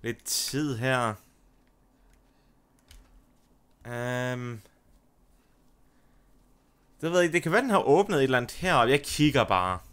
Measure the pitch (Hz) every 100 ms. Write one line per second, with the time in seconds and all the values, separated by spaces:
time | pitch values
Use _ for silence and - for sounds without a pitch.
0 | 117 117 - - - 131 151 117 127 127
1 | 117 104 _ _ _ _ _ _ _ _
2 | _ _ _ _ _ _ _ _ _ -
3 | _ _ _ _ _ _ _ _ 117 120
4 | 123 123 127 127 123 117 - _ _ _
5 | _ _ _ _ _ _ _ _ _ _
6 | _ _ _ _ _ _ _ _ _ _
7 | 160 180 175 165 160 190 262 196 - 156
8 | 202 165 135 127 120 - 185 156 117 139
9 | - - 147 135 110 95 90 92 -